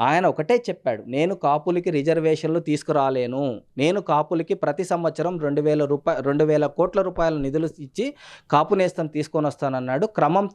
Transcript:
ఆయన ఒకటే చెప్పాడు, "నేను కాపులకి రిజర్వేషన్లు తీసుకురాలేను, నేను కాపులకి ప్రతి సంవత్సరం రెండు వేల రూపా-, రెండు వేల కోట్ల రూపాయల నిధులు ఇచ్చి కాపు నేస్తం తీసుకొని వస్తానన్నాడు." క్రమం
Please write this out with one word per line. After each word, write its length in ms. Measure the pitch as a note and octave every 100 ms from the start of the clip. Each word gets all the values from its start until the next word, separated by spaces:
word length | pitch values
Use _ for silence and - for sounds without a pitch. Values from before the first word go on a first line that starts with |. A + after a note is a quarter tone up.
ఆయన 260 | A#2 E3 F3+
ఒకటే 300 | - D3+ A#3+
చెప్పాడు, 460 | A#3+ F3 C3 G#2+ A2+
"నేను 280 | C3+ E3+
కాపులకి 560 | F3+ C#3+ D3+ F3 F3 F3
రిజర్వేషన్లు 680 | D3+ D3 D#3+ D#3+ D#3 D#3+ E3
తీసుకురాలేను, 1040 | D#3 D3 - D3 C3+ C3 B2 C3 C#3 G#2 - C3
నేను 220 | D3+ G3
కాపులకి 540 | F3 D3 D3+ E3+ E3
ప్రతి 300 | F3+ D3 D3+
సంవత్సరం 540 | F#3 F3 E3 D#3 E3 F3+
రెండు 220 | D3 D3
వేల 240 | D3+ D3+
రూపా-, 400 | C#3+ C#3+ - C3+
రెండు 200 | C3+ D3
వేల 220 | D3+ D3+ D3
కోట్ల 340 | - F3+ G3
రూపాయల 340 | F#3 F3+ E3
నిధులు 340 | D#3 C3+ D#3 D#3+ D#3
ఇచ్చి 340 | C#3 - C4+ - - - -
కాపు 240 | D3 D#3+
నేస్తం 320 | G3 F3+ F3+ D#3+
తీసుకొని 400 | D3+ D3 D#3+ D3
వస్తానన్నాడు." 600 | - C#3 C3 B2+ C3+ G#3+
క్రమం 420 | - D3+ F#3+ G3+